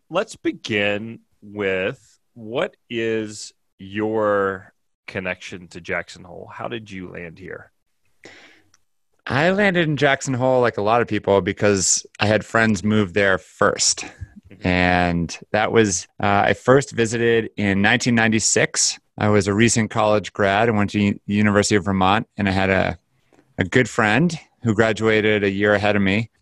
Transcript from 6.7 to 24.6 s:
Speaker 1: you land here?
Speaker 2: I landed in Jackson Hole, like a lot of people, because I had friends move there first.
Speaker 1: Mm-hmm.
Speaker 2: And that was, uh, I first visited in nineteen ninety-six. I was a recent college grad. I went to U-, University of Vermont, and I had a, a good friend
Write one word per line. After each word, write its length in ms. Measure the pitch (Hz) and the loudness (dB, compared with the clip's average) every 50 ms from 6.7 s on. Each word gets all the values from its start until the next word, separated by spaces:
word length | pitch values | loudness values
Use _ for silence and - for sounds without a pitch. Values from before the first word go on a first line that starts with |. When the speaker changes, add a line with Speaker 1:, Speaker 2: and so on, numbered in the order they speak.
| 123 117 110 98 | -10 -10 -14 -14
Speaker 1:
you 200 | 95 95 90 87 | -16 -14 -14 -14
land 280 | 90 87 87 85 80 - | -14 -14 -16 -16 -18 -18
here? 320 | - 80 78 - - _ _ _ _ _ _ _ _ _ _ _ _ - - - - - - _ _ _ _ _ _ _ _ _ _ _ _ _ - | -18 -16 -16 -18 -18 _ _ _ _ _ _ _ _ _ _ _ _ -20 -20 -20 -20 -20 -20 _ _ _ _ _ _ _ _ _ _ _ _ _ -10
Speaker 2:
I 240 | - 113 131 156 180 | -6 -2 0 0 0
landed 380 | 190 196 208 196 180 175 170 156 | 0 0 0 0 0 0 0 0
in 80 | 151 | 0
Jackson 380 | 123 143 143 135 135 - 139 131 | 0 2 0 0 0 -2 -6 -4
Hole, 260 | 120 127 131 131 127 | -2 0 2 2 2
like 160 | 123 113 - | 2 0 0
a 60 | - 101 | -2 -2
lot 200 | 104 113 120 113 | 0 2 0 0
of 60 | - | 0
people, 320 | 107 101 - - 98 98 | -4 -4 0 2 2 2
because 680 | 90 101 95 - 110 104 101 95 90 - - - - - _ - | 2 0 -4 0 2 2 2 2 2 0 -2 -2 -4 -10 _ -4
I 80 | 107 | 0
had 180 | 104 110 107 - | 2 2 2 0
friends 380 | - - 117 113 110 107 90 85 | 0 0 2 2 2 2 0 0
move 300 | 107 107 107 104 90 87 | 0 0 0 0 0 0
there 260 | 104 101 98 95 90 | 0 2 2 2 0
first. 680 | - - - - 104 95 - - - - - - - - - - - - - - _ - | -2 -8 -2 2 2 2 2 2 -2 -2 -2 -4 -8 -14 -14 -16 -18 -18 -18 -20 _ -20
Speaker 1:
Mm-hmm. 160 | 98 92 101 | -20 -4 -2
Speaker 2:
And 720 | 92 90 90 90 90 90 90 90 87 85 85 85 78 - - - _ - | 0 2 2 4 2 2 2 2 0 0 -2 -4 -6 -8 -14 -16 _ -2
that 200 | 107 110 - 110 | -2 -2 2 4
was, 340 | 113 110 104 92 - - - _ - 107 | 4 4 4 2 -4 -8 -10 _ -4 -2
uh, 220 | 101 101 101 - | 0 2 2 2
I 80 | - 101 | 2 0
first 380 | - - - 131 143 139 - - | 0 2 4 4 4 4 0 -2
visited 580 | 110 117 107 117 117 117 117 117 113 107 - _ | -2 -2 -2 0 -2 0 2 2 2 0 -2 _
in 240 | - 104 101 98 98 101 | -4 -2 0 0 2 2
nineteen 320 | 107 120 120 - 127 120 | 2 2 2 0 0 2
ninety-six. 840 | 117 113 113 110 110 - - - 107 139 - - - - - - - _ _ _ | 2 2 2 2 0 0 2 2 2 0 0 -2 -2 -4 -4 -4 -6 _ _ _
I 120 | - 104 104 | -2 0 2
was 180 | 104 104 90 | 2 2 2
a 80 | 101 98 | 2 2
recent 360 | 104 117 113 - 120 110 101 | 2 2 2 2 0 -2 -2
college 420 | - 117 107 107 107 107 90 - - | -2 -2 0 2 2 0 -2 -4 -4
grad. 360 | - 104 98 98 104 113 120 | 0 0 2 2 2 2 2
I 40 | 110 | 2
went 180 | 104 104 98 | 0 0 0
to 100 | - 104 | 0 0
U-, 200 | 101 101 - - _ | 0 0 0 -2 _
University 500 | - 101 104 107 107 98 104 101 - 110 | -4 -2 2 2 4 4 4 2 4 2
of 80 | 101 80 | 0 2
Vermont, 440 | 101 95 95 92 95 101 110 - _ _ | 0 0 2 2 2 2 2 0 _ _
and 120 | - 104 98 | -4 -2 0
I 40 | 92 | 0
had 160 | 95 95 95 | 0 2 2
a, 300 | 95 95 92 87 87 - _ _ _ _ _ _ _ _ _ _ - | 2 2 0 -2 -4 -8 _ _ _ _ _ _ _ _ _ _ -4
a 80 | - 98 | -4 -4
good 240 | 92 - 127 123 107 | 0 2 2 0 2
friend 480 | - - 113 104 107 123 170 175 160 - - _ _ _ | 0 0 2 2 2 2 2 0 -2 -6 -14 _ _ _